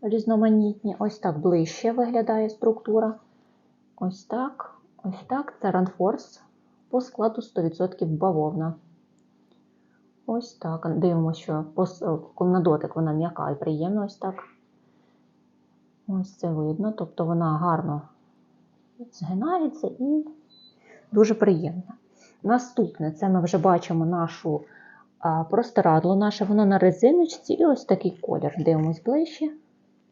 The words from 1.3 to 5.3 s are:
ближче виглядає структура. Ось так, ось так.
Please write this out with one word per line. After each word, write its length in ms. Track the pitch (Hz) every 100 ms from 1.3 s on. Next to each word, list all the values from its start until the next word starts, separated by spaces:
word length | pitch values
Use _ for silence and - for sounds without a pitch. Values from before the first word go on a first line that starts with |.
| 151
ближче 540 | 180 175 160 - 226
виглядає 580 | 233 240 233 226 220 220
структура. 640 | - 226 220 - 220 220 220 _ _ _ _ _ _ _ _
Ось 280 | 185 185
так, 500 | - 226 269 - - - _ _
ось 200 | 196 185
так. 280 | -